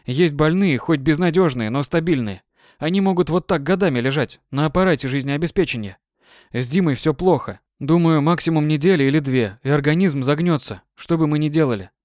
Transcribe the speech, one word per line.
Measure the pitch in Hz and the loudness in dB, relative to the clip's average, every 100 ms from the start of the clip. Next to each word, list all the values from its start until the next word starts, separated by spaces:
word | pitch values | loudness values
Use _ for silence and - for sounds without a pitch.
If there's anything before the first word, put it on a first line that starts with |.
Есть | - 127 175 | -6 0 0
больные, | 143 156 180 196 127 | 2 0 2 0 0
хоть | - 156 | 0 -2
безнадёжные, | 135 156 180 165 175 123 110 | 0 0 2 2 0 0 -4
но | 135 | -4
стабильные. | 143 165 165 143 110 92 _ _ _ - | -2 -2 0 -2 -2 -8 _ _ _ -8
Они | 151 196 | -2 0
могут | 190 185 151 | 0 0 0
вот | 175 - | -2 -2
так | 170 | -4
годами | 139 190 190 123 | 0 0 0 0
лежать | 127 147 117 - - | -2 -2 -4 -8 -8
на | 135 151 | -2 -2
аппарате | 180 190 147 131 | 0 0 0 -2
жизнеобеспечения. | 139 135 143 165 - 170 123 104 - _ _ _ _ _ | -4 -4 -4 -4 -2 -2 -4 -10 -14 _ _ _ _ _
С | 120 123 | -6 -2
Димой | 170 170 | 0 0
всё | 127 156 | 0 -2
плохо. | 139 180 151 - - _ - | 0 2 0 -2 -14 _ -10
Думаю, | 135 170 165 156 | 0 2 4 4
максимум | 147 170 165 160 151 | 2 2 2 0 2
неделя | 151 170 180 139 | 2 2 4 4
или | 151 | 2
две, | 135 127 107 - | 0 0 0 -4
и | 135 | -2
организм | 147 143 160 190 139 | 0 2 2 2 0
загнётся, | 131 147 175 151 - 101 _ | -2 0 0 0 -4 -12 _
что | - - 170 | -14 -4 0
бы | 156 | 2
мы | 151 | 0
ни | 151 | 0
делали. | 156 143 107 95 _ | 0 0 -2 -8 _